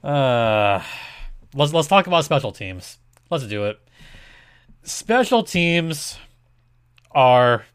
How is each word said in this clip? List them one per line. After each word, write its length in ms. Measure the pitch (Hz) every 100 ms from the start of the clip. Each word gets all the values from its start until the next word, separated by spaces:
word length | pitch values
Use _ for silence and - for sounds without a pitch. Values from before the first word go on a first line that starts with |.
Uh, 760 | 139 143 131 120 113 107 104 98 - - - - - - -
let's, 180 | 135 147
let's 160 | 165 147
talk 200 | 196 180
about 180 | 175 156
special 260 | 147 113
teams. 460 | - 95 92 - - _ _ _
Let's 160 | 165 117
do 200 | 104 104
it. 140 | 107 _ _ - - - - _ _ _ -
Special 640 | - - - 240 247 233
teams 760 | - 180 170 170 165 151 - - - _ _ _ _ _ _ _ _
are 540 | 143 127 123 123 117 -